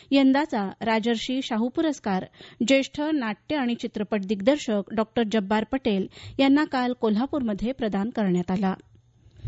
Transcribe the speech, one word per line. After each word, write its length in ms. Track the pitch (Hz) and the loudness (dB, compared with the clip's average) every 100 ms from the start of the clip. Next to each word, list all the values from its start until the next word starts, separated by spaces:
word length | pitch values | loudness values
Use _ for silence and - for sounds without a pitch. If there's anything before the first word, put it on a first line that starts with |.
| - | 0
यंदाचा 600 | 277 269 269 311 233 190 - | 4 6 4 0 -2 -4 -4
राजर्षी 600 | 214 220 226 226 - 254 | -2 0 0 -2 -2 -6
शाहू 260 | - 220 247 | -2 -2 -2
पुरस्कार 560 | 330 320 269 214 185 - _ - - 220 | 0 -2 -2 -2 -4 -4 _ -20 -4 2
ज्येष्ठ 320 | 269 262 - | 2 2 -4
नाट्य 560 | 302 302 220 202 - 302 | -2 -2 -2 -6 -4 -2
आणि 180 | 240 | -2
चित्रपट 460 | 233 247 214 208 214 | -2 -6 -6 -4 -2
दिग्दर्शक 580 | 190 208 202 294 - 208 190 | -2 0 2 2 0 -2 -2
डॉक्टर 280 | 220 214 240 220 | -4 -2 -2 0
जब्बार 320 | 220 190 214 | 0 0 -2
पटेल 420 | 214 269 233 196 202 - - - | 0 -2 0 0 -2 -8 -12 0
यांना 260 | 269 285 | 4 4
काल 280 | 311 262 247 | 2 -2 -2
कोल्हापूरमध्ये 800 | 247 220 214 277 302 233 196 220 | 0 0 0 0 -2 -4 -2 -4
प्रदान 380 | 269 226 196 220 | -4 -4 -2 -4
करण्यात 400 | 240 196 180 175 | -2 0 0 0
आला. 240 | 185 190 196 - - _ _ - - | 0 0 -4 -10 -20 _ _ -20 -14